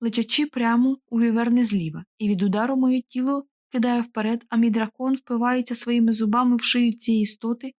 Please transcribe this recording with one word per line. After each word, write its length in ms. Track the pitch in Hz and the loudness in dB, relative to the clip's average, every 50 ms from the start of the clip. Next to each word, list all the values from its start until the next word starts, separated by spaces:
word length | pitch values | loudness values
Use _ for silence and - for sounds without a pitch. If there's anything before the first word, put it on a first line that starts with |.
летячи 460 | 240 226 208 233 220 - - - 302 | -6 -4 -2 -2 -2 -2 -2 -2 -2
прямо 520 | 302 - 247 233 233 233 240 254 262 269 - _ _ | -2 -2 -2 0 2 2 2 2 2 0 -4 _ _
у 100 | 233 226 | -2 0
віверни 440 | 233 233 220 233 233 240 240 247 240 | 2 2 2 0 2 2 2 2 2
зліва, 400 | 220 208 190 165 156 156 160 180 - _ - | 2 0 -2 -4 -6 -8 -10 -14 -16 _ -4
і 100 | 214 202 | -2 -2
від 140 | 208 175 | 0 0
удару 340 | 202 196 190 208 226 254 269 | 0 0 0 0 0 0 0
моє 240 | 262 254 254 254 254 | 0 2 2 0 0
тіло 440 | - _ - 254 254 269 277 277 277 _ _ _ _ _ | -2 _ -6 -4 -2 -2 -2 -4 -6 _ _ _ _ _
кидає 280 | - 247 226 247 240 240 | -2 0 0 2 0 0
вперед, 440 | 233 240 - 226 214 220 233 233 - _ | -2 -4 -6 -4 -2 -2 -4 -4 -6 _
а 80 | 240 | 0
мій 140 | 226 233 233 | 2 2 2
дракон 440 | 208 226 220 214 - - 254 262 269 | 2 0 -2 -4 -6 -4 -2 -2 -2
впивається 600 | 262 - - 240 226 240 247 254 254 240 - 240 | -2 -4 -4 -4 -2 0 0 0 -2 -2 -2 -2
своїми 380 | 226 - 240 240 240 226 226 | -2 0 0 2 2 2 2
зубами 440 | 226 214 226 208 214 247 254 247 240 | 2 2 0 0 2 2 2 2 2
в 60 | 233 | 2
шию 300 | - - - 247 240 233 | 0 0 2 2 2 0
цієї 300 | 220 - - 233 226 214 | 0 -2 -2 0 0 2
істоти 520 | 208 208 - - - 226 240 233 262 262 - | 0 0 -2 -2 -4 -6 -6 -6 -8 -12 -16